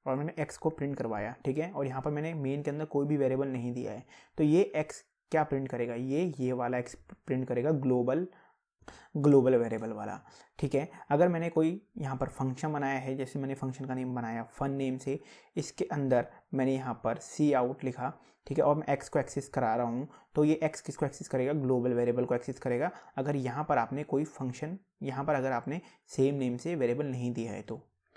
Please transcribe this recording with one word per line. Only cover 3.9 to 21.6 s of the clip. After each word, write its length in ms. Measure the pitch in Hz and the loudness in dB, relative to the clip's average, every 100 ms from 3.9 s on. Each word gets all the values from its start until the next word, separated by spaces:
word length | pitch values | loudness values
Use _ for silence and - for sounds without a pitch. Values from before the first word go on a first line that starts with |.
है, 120 | 107 - - - - | -8 -12 -20 -12 0
तो 60 | |
ये 160 | 151 165 202 151 | 4 6 4 0
एक्स 280 | 156 - - _ _ | -4 -8 -20 _ _
क्या 100 | 156 | 0
प्रिंट 240 | 151 139 135 | 2 0 -2
करेगा? 260 | 120 120 | -2 -2
ये, 280 | 120 131 143 180 | -2 -2 0 0
ये 180 | 135 127 | 0 0
वाला 260 | 127 120 123 | 0 0 -2
एक्स 160 | 123 - - - - | -4 -10 -18 -16 -4
प्रिंट 200 | 131 127 | -2 0
करेगा, 220 | 120 135 | 0 2
ग्लोबल, 540 | 156 135 123 123 143 180 - _ _ _ _ - - - 151 | 2 4 4 4 2 -2 -8 _ _ _ _ -20 -20 -8 2
ग्लोबल 380 | 143 139 123 123 | 8 8 8 6
वेरिएबल 360 | 117 110 113 | 4 -2 -4
वाला, 260 | 107 104 101 - - - - | -6 -8 -8 -12 -20 -20 -6
ठीक 160 | 139 | -2
है। 140 | 147 - - - | 0 -2 -8 0
अगर 180 | 147 180 | 4 4
मैंने 200 | 170 170 | 4 0
कोई 320 | 160 160 190 - - | 2 2 0 -8 -8
यहाँ 180 | 139 131 | -6 -4
पर 120 | 131 | -4
फंक्शन 440 | - 131 127 156 | -2 -4 -2 -4
बनाया 260 | 147 139 135 | -2 -2 -2
है, 180 | 135 135 | -4 -4
जैसे 220 | 131 147 | -4 -4
मैंने 160 | 135 | -4
फंक्शन 300 | 135 135 131 | -4 -6 -6
का 100 | 131 | -6
नेम 200 | 131 127 | -4 -4
बनाया 280 | 123 117 117 117 | -4 -4 -6 -8
फन 200 | - 139 | -6 -4
नेम 240 | 139 135 131 | -2 -2 -2
से, 200 | 135 139 - - _ - | -4 -6 -8 -20 _ -8
इसके 280 | - - - | -8 -6 -4
अंदर 400 | 147 135 123 117 - _ | -2 2 4 2 -6 _
मैंने 200 | 131 131 | 0 2
यहाँ 200 | 131 127 120 | 0 -2 -4
पर 140 | 113 117 | -2 -4
सी 340 | - - 151 | -4 0 4
आउट 320 | 139 123 139 | 4 2 -2
लिखा, 280 | 135 127 131 - - _ - | -6 -4 -6 -8 -16 _ -2
ठीक 120 | 139 | 2
है, 60 | |
और 120 | 151 147 | 4 4
मैं 100 | 147 | 2
एक्स 200 | 139 - | -2 0
को 100 | 147 | -2
एक्सेस 300 | 135 - 135 | -2 -4 -4
करा 260 | - 120 113 | 0 2 2
रहा 100 | 120 | 0
हूँ, 220 | 120 139 - _ | -2 -6 -10 _
तो 100 | - | 2
ये 140 | 147 156 | 4 4
एक्स 180 | 156 - | 0 -2
किसको 260 | - - 143 | -8 -4 -4
एक्सेस 220 | - - | -4 -4
करेगा? 240 | 131 127 | -2 0
ग्लोबल 380 | 151 | 0